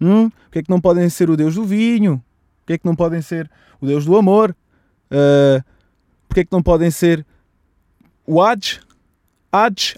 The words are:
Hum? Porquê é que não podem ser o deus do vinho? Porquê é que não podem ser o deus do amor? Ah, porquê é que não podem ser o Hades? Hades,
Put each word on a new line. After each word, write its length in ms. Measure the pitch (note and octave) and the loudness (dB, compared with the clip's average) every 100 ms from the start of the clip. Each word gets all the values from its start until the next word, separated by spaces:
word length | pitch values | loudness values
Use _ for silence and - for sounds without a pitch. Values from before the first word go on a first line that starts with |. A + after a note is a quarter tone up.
Hum? 300 | E3+ G#3+ A3+ | 0 2 0
Porquê 300 | - _ E3 | -4 _ -8
é 20 | |
que 80 | D#3 | -2
não 100 | F3+ | 0
podem 280 | F3+ F3 F3 | 2 2 0
ser 180 | - E3+ | 0 0
o 80 | D#3 | 0
deus 200 | D#3 F3 | -2 -2
do 80 | |
vinho? 600 | G#3 G#3 A3+ A#3 G#3 C3 - _ _ _ | -4 -2 0 0 0 -2 -8 _ _ _
Porquê 140 | - | -8
é 40 | E3 | -4
que 80 | F3 | -4
não 100 | E3 | -2
podem 240 | E3+ E3 | -2 -4
ser 300 | D3 E3 D3+ _ _ _ | -8 -10 -10 _ _ _
o 60 | C3+ | -4
deus 200 | D3 D3 | -2 2
do 100 | G3+ | 2
amor? 400 | F#3+ G3+ A3 - _ _ _ _ _ | 4 2 0 -4 _ _ _ _ _
Ah, 500 | C#3 C#3+ C#3+ C#3 C3 - _ _ _ _ _ - | 0 2 4 4 2 -4 _ _ _ _ _ -6
porquê 140 | F#3 | -4
é 40 | |
que 80 | E3+ | -2
não 100 | F3+ | -2
podem 280 | E3+ E3 E3+ | 0 0 0
ser 340 | - E3+ E3 - _ _ _ _ _ _ _ _ _ - | 0 0 0 -6 _ _ _ _ _ _ _ _ _ -2
o 160 | D#3+ | 0
Hades? 380 | G#3 A3 - - _ _ _ _ _ _ _ | 2 0 -8 -12 _ _ _ _ _ _ _
Hades, 420 | F#3+ A3+ G3 - | -2 0 -2 -8